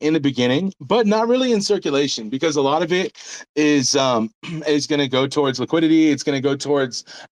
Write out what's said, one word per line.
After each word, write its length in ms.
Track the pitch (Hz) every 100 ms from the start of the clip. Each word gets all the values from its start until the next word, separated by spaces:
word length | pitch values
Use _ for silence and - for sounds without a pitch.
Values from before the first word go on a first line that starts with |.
in 120 | 151
the 60 | 156
beginning, 540 | 143 127 123 135 190 -
but 260 | 135 226 214
not 220 | 220 233
really 240 | 254 254
in 80 | 220
circulation 640 | 202 196 170 139 143 - 110
because 280 | 135 165 147
a 40 |
lot 220 | 139 156
of 100 | 170
it 240 | 180 180 - - - -
is, 400 | - 151 147 123
um, 380 | 143 135 120 110 -
<clears throat> 240 | - 160 156
is 220 | 147 -
gonna 180 | 147 139
go 220 | 127 135
towards 320 | 147 139 127
liquidity. 500 | - 165 160 160 160
It's 140 | 143
gonna 160 | - 139
go 160 | 139 139
towards, 480 | 139 143 131 - - - -